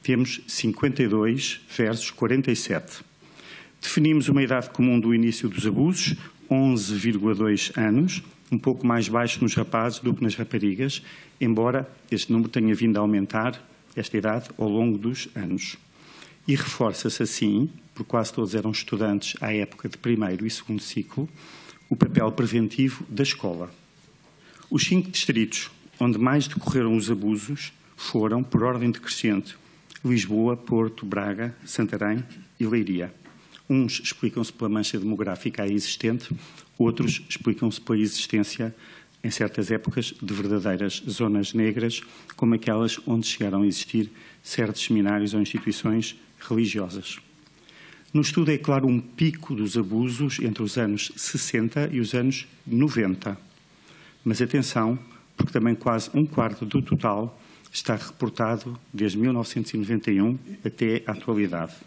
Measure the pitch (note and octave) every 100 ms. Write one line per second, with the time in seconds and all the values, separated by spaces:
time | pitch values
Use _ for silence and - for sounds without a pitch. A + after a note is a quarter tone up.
0 | - B2+ B2 - - - A2+ G#2 C#3+ C3+
1 | A#2+ G#2+ G#2+ B2+ C3+ - - - A2+ A#2
2 | - - A2+ C3 C3+ A#2 - - - -
3 | - _ - - - - - _ - -
4 | D3+ D3+ C#3+ C#3 C3+ C3 A#2+ - B2+ A#2+
5 | A2+ A#2 A#2 A2+ A#2 F2+ G#2+ - D3+ F#3
6 | - - - - - C3+ C3+ B2 G2 G#2
7 | A2 G#2 G#2 G2+ A2 G2+ - - A2 A2+
8 | F3+ - - - - - - A#2+ A#2+ A#2
9 | G2+ A2+ A#2+ - A#2+ - G#2+ A#2 A#2 A2+
10 | B2 A#2 A#2 G#2 A2+ A#2 G#2 F#2+ C3+ -
11 | - - - _ B2+ A2 A#2 C3 C3 -
12 | - A2 - A2+ A2 B2 A2 G#2+ A#2 G#2
13 | G#2 G#2+ G2 A2 A#2 B2+ - - - -
14 | G#2+ A2 G#2 A2 - - A2+ G#2 A#2 G#2
15 | A2 C3 - - F#2 F#2 - - - -
16 | - - - - - C#3 - - A#2 -
17 | A#2 - A2 - G#2 G#2 D3+ - - -
18 | G#2+ A#2+ G#2+ - G#2+ G#2+ G#2 G#2 - G2
19 | G#2+ G2+ - - A2 G#2+ G2+ - A2+ -
20 | A#2+ A#2 G#2 F#2 A2 - - G#2+ - -
21 | G2 - D3+ - - - - - - A#2
22 | - - A2 A2 A#2+ A#2 A2 - C3+ B2+
23 | - G#2 C#3 - G#2 E2+ F2 - - _
24 | - - - _ - - - D3 - F#3
25 | F#3 - - A#2 G#2+ - - - - -
26 | B2 G#2+ B2 D3 C#3+ - - C3 A#2 A2+
27 | G#2 A2+ G#2 G#2+ - C#3+ - - - -
28 | - A#2+ G#2+ A#2 B2+ A#2 A#2+ B2 A#2+ A#2
29 | - - A2+ G2+ - - - - _ -
30 | B2 A#2+ F#2 G#2+ A2+ A#2+ - A#2 A2 A2
31 | G2+ G2+ G#2 G2 A#2+ A#2 - - A2 G#2
32 | G#2 A2+ B2 - - _ A2+ A#2 G2+ F2+
33 | F2 - - - - - _ C3+ A#2+ -
34 | - - A#2 B2 A2+ - A2 G#2+ G#2 A2
35 | G2+ G2+ G2+ F2+ A#2 - G2+ G#2 - -
36 | A2 A#2+ - - - - - _ A#2 A#2
37 | A#2 - - - - G#2+ A#2 G#2 - A2
38 | G#2+ - - G#2+ G2+ - A2+ A2+ - -
39 | - _ A2+ - G#2 - G2 A2 - -
40 | A#2+ - G2+ G2+ G2+ G#2 G2 F#2 G2+ -
41 | - G2 A2+ G#2 G2+ A2+ A2 A2 A#2 A2+
42 | - - - - A2+ A2+ A#2 G#2+ A2+ -
43 | - A#2 A2+ - G#2 G2 G2+ F2+ - A#2
44 | G#2+ - - - - - A2 G#2+ - A2
45 | G2+ G#2 G#2 G#2+ G2+ A2 A2+ - A2+ A2+
46 | A2 - - - - A2+ A2+ G#2 F#2 F#2+
47 | F#2 - - - - - - - - -
48 | - D3+ C#3+ - D#3 D3 D3 C3+ C3 B2
49 | - - D#3+ - - A#2+ G#2+ A#2 G2 A2
50 | B2+ A#2+ C#3+ - A2+ G#2 G#2+ B2+ A2 G#2
51 | - - - D3+ - A#2 A2 D3 D3 B2+
52 | A2+ B2 B2+ C3 - - - A#2+ D3 A#2
53 | G2+ F#2 - G2 - - _ - - -
54 | - - - A2 A#2+ C#3+ C3+ - A2+ B2+
55 | - - - - - B2+ A2+ A#2 - A2+
56 | - C#3+ D3+ D3 A2+ G2+ G#2+ - - -
57 | A#2 G2+ A#2 - - - - - - A2
58 | - - A#2+ - A2+ A#2 B2 A#2+ - G2+
59 | G#2 G2 A#2+ B2 A2+ - A2 A2 G#2 A2+
60 | A2+ G2 G#2 C3 - - G#2+ - A2+ A2+
61 | - G2+ - A2 G2+ E2+ E2 -